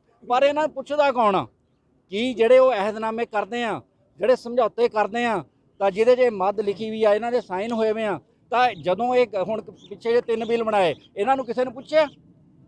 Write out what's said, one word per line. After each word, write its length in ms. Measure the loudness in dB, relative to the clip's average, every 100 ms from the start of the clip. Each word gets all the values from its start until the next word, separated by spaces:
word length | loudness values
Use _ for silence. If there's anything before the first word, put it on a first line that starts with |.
| _ _ -2
ਪਰ 140 | 2
ਇਹਨਾਂ 200 | 2 2
ਨੂੰ 80 | -4
ਪੁੱਛਦਾ 400 | -6 -6 0 2
ਕੌਣ 220 | 2 2
ਆ? 120 | 0 -4 _ _ _ _ _ _
ਕੀ 240 | -6 -4
ਜਿਹੜੇ 240 | 0 6 6
ਉਹ 140 | 6
ਅਹਿਦਨਾਮੇ 540 | 2 -2 -4 -6 -6 -4
ਕਰਦੇ 360 | -4 -4 -6
ਆ, 160 | -6 -6 -10 _ _ _
ਜਿਹੜੇ 180 | 0 0
ਸਮਝੌਤੇ 520 | 0 -2 -2 0 -2
ਕਰਦੇ 360 | 0 -2 0
ਆ, 200 | -2 -2 -6 _ _ _
ਤਾਂ 120 | -2
ਜਿਹਦੇ 260 | 2 4 4
'ਚ 20 |
ਇਹ 120 | 2
ਮੱਦ 300 | 2 -2 -2
ਲਿਖੀ 300 | -4 -4 -6
ਵੀ 120 | 0
ਆ, 100 | 2
ਇਹਨਾਂ 180 | 2 0
ਦੇ 80 | -4
ਸਾਈਨ 320 | -4 -6 -4
ਹੋਏ 200 | -2 -2
ਹੋਏ 120 | -2
ਆ, 160 | -4 -6 -10 _ _
ਤਾਂ 220 | 0 0
ਜਦੋਂ 420 | 0 -4 -2 0
ਇਹ 120 | 2 2 -2
ਹੁਣ 200 | -4 -6
ਪਿੱਛੇ 500 | -8 -20 -20 -10 0
ਜੇ 80 | 0
ਤਿੰਨ 240 | 0 -4
ਬਿੱਲ 200 | -2 -2
ਬਣਾਏ, 300 | 0 2 2 -2 _ -6
ਇਹਨਾਂ 200 | 0 0
ਨੂੰ 80 |
ਕਿਸੇ 200 | -2 -4
ਨੇ 60 | -4
ਪੁੱਛਿਆ? 360 | -6 -2 0 0 -4 _ _ _ _